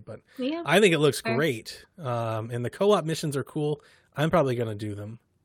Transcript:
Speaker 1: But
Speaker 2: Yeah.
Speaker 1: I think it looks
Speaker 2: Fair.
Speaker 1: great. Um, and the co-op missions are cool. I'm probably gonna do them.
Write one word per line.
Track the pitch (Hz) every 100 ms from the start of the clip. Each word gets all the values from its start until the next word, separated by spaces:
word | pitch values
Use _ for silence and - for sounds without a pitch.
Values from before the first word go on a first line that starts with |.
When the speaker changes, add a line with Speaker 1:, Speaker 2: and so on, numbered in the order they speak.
| 107
Speaker 1:
But | 110 _ -
Speaker 2:
Yeah. | 254 320 330
Speaker 1:
I | 175
think | 214
it | 160
looks | 147 123
Speaker 2:
Fair. | - 113
Speaker 1:
great. | 160 117 - - - -
Um, | 139 120 117 110 113
and | 120
the | 120
co-op | - 202 208 156
missions | 160 160 139
are |
cool. | 120 156 151 151 _ _ _ -
I'm | 156
probably | 175 139 120
gonna | 117 104
do | 107
them. | 101 104 117 _ _